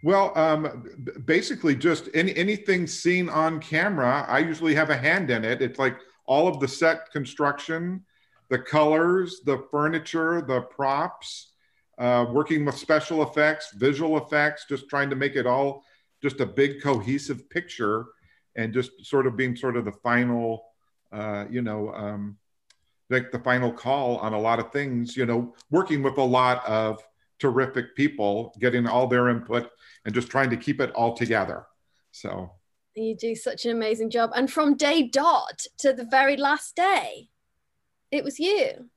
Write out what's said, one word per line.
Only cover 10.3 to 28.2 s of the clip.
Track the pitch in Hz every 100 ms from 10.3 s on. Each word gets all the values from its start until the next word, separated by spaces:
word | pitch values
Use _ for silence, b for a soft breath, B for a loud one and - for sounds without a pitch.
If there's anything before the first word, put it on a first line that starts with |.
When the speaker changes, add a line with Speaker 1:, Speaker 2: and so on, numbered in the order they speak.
| 170 131
Speaker 1:
the | 127
props, | 123 - 139 139 170 - - - - _ _ _ _ -
uh, | 123 123 117
working | 123 151 156
with | 147 -
special | - 156 147 160
effects, | 143 - 151 156 - -
visual | 139 139 160 156
effects, | - 151 147 147 -
just | 135 131
trying | 143 139
to | 135
make | 139 135
it | 123
all | 127 139 139 b b b _
just | 139 131
a | 120
big | - 143 139
cohesive | 143 123 104 139 139 131 -
picture | 170 175 - 107 110 120 b b b b -
and | 110
just | 113 127 _
sort | - 143 131
of | 113
being | 127 120
sort | 131 120
of |
the | 104
final, | - 120 120 123 120 117 113 - _ _ _ _
uh, | 107 107 104 101
you | 123
know, | 120 107 104
um, | - 104 104 101 101 _ _ _ _ _ _ _
like | 127 123
the | 120
final | 127 123 123
call | 120 123 139 131 117
on | 110
a | 107
lot | 110 117
of | 113
things, | 143 143 123 120 -
you | 120
know, | 117 120 b b
working | 160 180 147
with | 135 135
a |
lot | 127 127 127 123 -
of | 110 110 110 - _ _ _
terrific | 139 123 131 131 120
people, | - 143 143